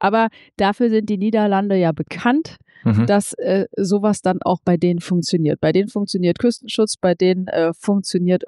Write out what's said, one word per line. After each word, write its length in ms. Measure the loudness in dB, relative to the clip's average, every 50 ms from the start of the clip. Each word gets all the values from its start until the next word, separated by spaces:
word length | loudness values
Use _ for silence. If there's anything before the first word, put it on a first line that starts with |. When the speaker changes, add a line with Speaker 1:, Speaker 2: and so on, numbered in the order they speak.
Speaker 1:
Aber 260 | -2 0 2 2 0 0 -4 -8 -20 _ _
dafür 340 | -2 0 0 0 2 0 2
sind 180 | 2 0 0 -2
die 100 | -2 -2
Niederlande 580 | -2 0 0 0 2 2 0 0 0 0 0
ja 160 | 2 2 0
bekannt, 640 | 0 -2 -6 -10 -6 -2 0 0 0 0 -2 -4 -10 -20 _ _ _ -4
Speaker 2:
Mhm. 240 | -2 0 2 2 2
Speaker 1:
dass, 260 | 2 2 0 0 -2 -6
äh, 320 | -6 -2 0 0 0 -2 -2 -4
sowas 460 | -4 -2 0 0 0 2 0 0 0
dann 200 | 0 -2 -2 -2
auch 160 | -2 -2 -2 -2 0
bei 120 | 0 0
denen 220 | 2 2 0 0 0
funktioniert. 600 | -2 -2 -2 -2 0 0 0 0 0 0 0 0
Bei 100 | 0 0
denen 180 | 2 2 0 -2
funktioniert 520 | -2 -4 -4 -4 -2 -2 0 0 0 0
Küstenschutz, 560 | 0 0 0 -2 -6 -6 -2 -2 -2 -2 -2
bei 180 | -2 0 0 2
denen, 320 | 2 2 2 2 0 -2
äh, 260 | -4 -2 0 0 0
funktioniert 680 | -2 -4 -2 -2 -2 -2 -2 -2 -2 0 0 2 0 0 0